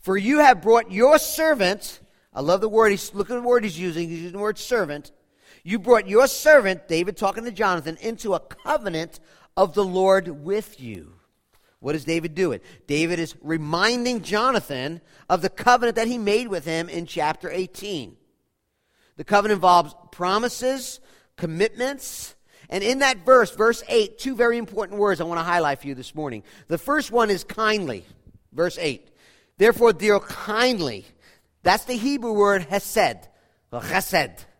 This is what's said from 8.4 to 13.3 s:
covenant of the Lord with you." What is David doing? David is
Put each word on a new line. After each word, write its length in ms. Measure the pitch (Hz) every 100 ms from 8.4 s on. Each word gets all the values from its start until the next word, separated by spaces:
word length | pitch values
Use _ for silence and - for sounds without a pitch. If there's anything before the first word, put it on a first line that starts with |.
covenant 800 | - - - 302 208 160 165 - _ _ _ -
of 160 | 190
the 120 | 156
Lord 440 | 190 185 190 190 180
with 520 | 147 147 202 208 -
you." 340 | 123 101 90 90 _ _ _ _ _ _
What 140 | 127
is 100 | 156
David 300 | 151 165 165
doing? 260 | 151 185 104 - - -
David 320 | 147 165 175
is 160 | 165